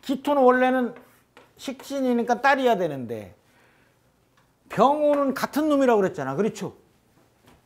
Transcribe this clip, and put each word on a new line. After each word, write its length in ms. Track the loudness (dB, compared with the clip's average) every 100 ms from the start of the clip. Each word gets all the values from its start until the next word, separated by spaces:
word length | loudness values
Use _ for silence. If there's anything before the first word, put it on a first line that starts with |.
기토는 400 | -6 -6 -2 4
원래는 540 | 4 4 2 0 -4 -8 -20 _ _ _ _ _
식신이니까 840 | -14 -14 -12 -4 -2 0 0 0
딸이야 360 | 2 2 2 0
되는데 580 | -2 -6 -10 -10 -12 -20 _ _ _ _ _ _ _ _ _ _ _ _ _
병호는 640 | 2 2 4 2 2 0
같은 360 | -2 -4 -2 0
놈이라고 320 | 2 4 2
그랬잖아. 340 | 0 -2 -8 -2
그렇죠? 400 | -4 -4 -12 -12 _ _ _ _ _ _ _ _